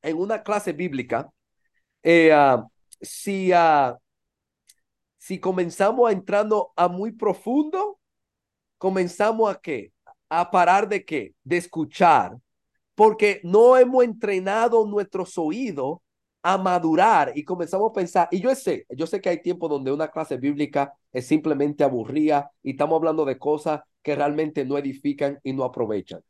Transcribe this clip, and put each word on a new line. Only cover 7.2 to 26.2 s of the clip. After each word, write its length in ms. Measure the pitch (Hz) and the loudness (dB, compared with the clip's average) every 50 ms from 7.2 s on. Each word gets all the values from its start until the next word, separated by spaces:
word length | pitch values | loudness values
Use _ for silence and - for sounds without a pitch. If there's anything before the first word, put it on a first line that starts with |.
| - 214 180 185 - 214 247 294 302 311 311 370 403 427 392 _ _ _ _ _ _ _ _ _ _ _ _ _ _ _ _ _ | -2 -2 -2 -2 -4 -2 -2 -2 -2 -2 -4 -4 -4 -6 -8 _ _ _ _ _ _ _ _ _ _ _ _ _ _ _ _ _
comenzamos 720 | - 190 190 190 185 175 175 - 208 214 226 220 226 208 | -4 -2 -2 0 -4 -4 -2 -2 0 0 2 0 0 0
a 100 | 185 - | -2 -6
qué? 340 | _ - 147 117 98 - _ _ _ - - _ _ _ | _ -10 -8 -8 -10 -14 _ _ _ -20 -20 _ _ _
A 240 | 160 165 175 170 | -2 -2 -2 0
parar 380 | - 180 175 170 185 196 214 196 | 2 2 4 6 4 4 2 0
de 160 | 208 190 190 | -4 -6 -6
qué? 300 | - 160 143 107 - _ _ | -6 -6 -6 -6 -8 _ _
De 140 | _ 131 170 | _ -4 -4
escuchar, 800 | 175 165 - - 165 151 139 - - 185 170 156 127 98 90 - 120 _ _ _ _ _ _ _ _ _ _ _ | -4 -4 -6 -10 -10 -10 -10 -2 2 4 6 6 6 4 0 -6 -16 _ _ _ _ _ _ _ _ _ _ _
porque 440 | - 214 220 214 214 214 208 196 - - | 4 4 4 4 4 0 0 0 -2 -6
no 340 | 170 180 208 233 247 254 254 | 2 4 6 8 8 8 8
hemos 260 | 247 240 262 254 247 | 6 4 4 2 2
entrenado 840 | 240 214 226 - 202 202 185 185 196 196 220 226 240 233 226 220 | 2 0 -8 -6 -4 -4 -4 -2 -2 -2 0 0 2 2 2 2
nuestros 520 | 208 202 208 202 196 - 185 185 175 - - | 2 -2 -4 -4 -4 -6 -8 -8 -6 -6 -6
oídos 640 | 165 151 165 226 269 233 170 139 127 135 160 180 _ _ _ _ _ _ _ _ _ | -4 -4 -4 -4 -6 -6 -6 -6 -6 -6 -6 -10 _ _ _ _ _ _ _ _ _
a 120 | 170 190 190 | -2 -2 0
madurar 720 | 185 190 180 180 165 160 160 170 185 220 220 170 147 127 113 | 0 0 -2 0 0 0 2 4 4 4 4 4 2 0 -2
y 100 | 147 147 | -8 -8
comenzamos 440 | - 180 175 170 151 - 190 208 226 | -8 -6 -6 -6 -4 -2 -2 -2 -2
a 40 | 220 | -2
pensar, 340 | 202 185 170 - 190 170 165 | -4 -6 -2 0 0 0 0
y 120 | - 190 | -2 -2
yo 120 | 180 254 269 | 0 0 -2
sé, 320 | 262 - 196 156 - - _ | -2 -2 -4 -6 -6 -8 _
yo 180 | 127 131 160 165 | -8 -8 -6 -6
sé 140 | - 196 | -6 -6
que 80 | 190 190 | -4 -4
hay 120 | 175 165 | -4 -4
tiempos 280 | - 175 175 175 170 160 | -4 -6 -6 -4 -4 -4
donde 240 | 147 139 131 131 139 | -4 -4 -2 -4 -4
una 160 | 143 156 151 | -4 -4 -6
clase 260 | - 160 160 - 143 | -6 -10 -8 -6 -8
bíblica 580 | 123 127 143 147 143 151 143 - 139 139 139 - _ _ _ _ | -4 -4 -4 -2 -2 -4 -4 -2 -4 -4 -4 -6 _ _ _ _
es 120 | 127 123 | -10 -2
simplemente 600 | - 151 156 156 160 151 139 143 147 147 - 151 | 0 0 0 2 0 0 0 0 -2 0 0 0
aburrida 640 | 135 131 120 110 98 123 156 151 156 151 143 143 143 _ _ | 0 0 -2 -6 -4 -4 -2 0 2 0 0 -2 -6 _ _
y 100 | _ 135 | _ -12
estamos 260 | 135 139 147 156 160 160 | -4 -4 -2 0 0 0
hablando 260 | 160 160 156 160 151 | 0 0 -2 -2 -2
de 160 | 135 131 131 | -4 -4 -6
cosas 400 | - 143 151 151 151 165 151 147 - _ _ _ | -2 -4 -4 -2 -2 -6 -6 -6 -8 _ _ _
que 120 | _ - 147 | _ -6 -4
realmente 520 | 139 143 147 147 151 160 151 151 151 135 | -2 -2 -2 -2 -2 -4 -4 -4 -6 -4
no 120 | 127 139 143 | -4 -4 -4
edifican 640 | 143 139 131 135 _ 143 143 143 147 139 143 139 | -4 -6 -10 -6 _ -6 -4 -2 -4 -4 -4 -6
y 120 | _ 135 135 | _ -8 -6
no 100 | 135 131 | -4 -4
aprovechan. 580 | 127 123 - 120 107 107 101 90 - 92 82 | -6 -4 -6 -6 -4 -4 -6 -6 -10 -16 -18